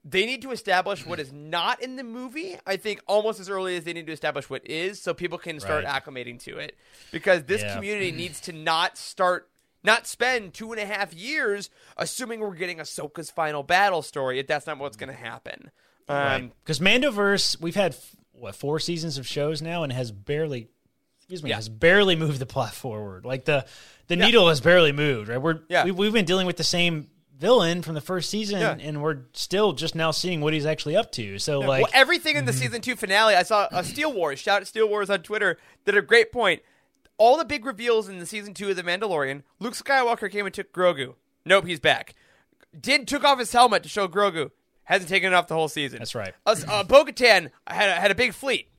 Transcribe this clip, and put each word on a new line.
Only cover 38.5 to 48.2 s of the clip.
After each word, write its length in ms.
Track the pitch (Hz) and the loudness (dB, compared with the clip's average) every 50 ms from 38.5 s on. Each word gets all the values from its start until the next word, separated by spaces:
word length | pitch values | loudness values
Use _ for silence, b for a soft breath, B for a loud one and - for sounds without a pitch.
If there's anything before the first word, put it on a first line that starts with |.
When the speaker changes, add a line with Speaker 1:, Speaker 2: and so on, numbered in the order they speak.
| 185 | -12
Speaker 1:
two 160 | - 208 196 | -8 -4 -4
of 60 | 190 | -4
The 60 | 175 | -2
Mandalorian, 600 | 175 175 175 190 220 208 180 151 139 135 139 143 - _ _ _ | -2 -2 -2 -2 -2 -2 -2 -2 -2 -2 -4 -8 -12 _ _ _
Luke 160 | 190 247 - | -8 -8 -8
Skywalker 560 | - - - 277 269 247 233 233 - 220 190 | -8 -2 0 2 2 4 2 0 -2 -4 -6
came 160 | 185 208 202 | -4 -4 -6
and 80 | 190 - | -6 -8
took 180 | - 185 _ | -10 -12 _
Grogu. 420 | - 175 185 180 170 135 127 131 - _ _ _ _ _ _ | -2 4 4 4 4 2 -6 -10 -10 _ _ _ _ _ _
Nope, 220 | 160 185 196 165 | 4 4 4 4
he's 140 | 175 170 143 | 0 -8 0
back. 340 | - 156 131 110 - - - b b b b b b b _ _ _ _ _ 156 | 2 2 2 2 0 -12 -20 b b b b b b b _ _ _ _ _ -10
Din 280 | - - 277 294 247 | -2 0 0 0 0
took 180 | - 269 285 285 | -2 -4 2 4
off 140 | 285 277 247 | 4 4 4
his 140 | 240 - | 0 0
helmet 300 | - 240 254 240 208 185 - | 6 6 6 6 6 0 0
to 40 | 151 | -2
show 200 | - 208 196 180 | -4 -4 -4 -2
Grogu. 420 | 160 196 208 202 165 165 139 139 _ _ _ _ _ _ _ | 0 2 2 2 2 -2 -6 -6 _ _ _ _ _ _ _
Hasn't 240 | - 175 196 185 156 | 0 0 0 0 2
taken 240 | 190 190 175 190 | 0 2 4 6
it 40 | 180 | 4
off 100 | 175 175 | 4 4
the 80 | - 160 | 2 -2
whole 140 | 160 160 147 | -2 -2 -2
season. 300 | - 156 143 127 123 113 | -2 -4 -4 -4 -6 -10
Speaker 2:
That's 140 | 117 - - | -10 -8 -8
right. 200 | 117 101 95 - _ _ | -8 -8 -8 -12 _ _
Speaker 1:
Uh, 120 | - 226 165 151 156 | 0 2 2 0 -2
uh, 160 | 214 202 196 | -2 -2 2
Bo-Katan 680 | 175 233 277 311 294 - - 254 240 208 185 165 131 _ _ _ | 8 8 8 8 8 0 2 6 6 6 6 4 -2 _ _ _
had 220 | - - 185 208 196 | -10 -2 0 2 2
a, 60 | 180 | 2
had 160 | 170 190 208 | 2 2 2
a 40 | 196 | 2
big 180 | 170 | 2